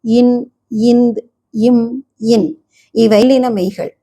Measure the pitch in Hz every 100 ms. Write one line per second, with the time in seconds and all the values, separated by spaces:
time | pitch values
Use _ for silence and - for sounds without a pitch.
0 | 226 233 247 240 240 _ _ 220 233 240
1 | 240 220 _ _ _ 214 233 240 233 254
2 | - _ 220 226 175 - _ _ _ 220
3 | 226 208 254 269 254 208 180 196 156 _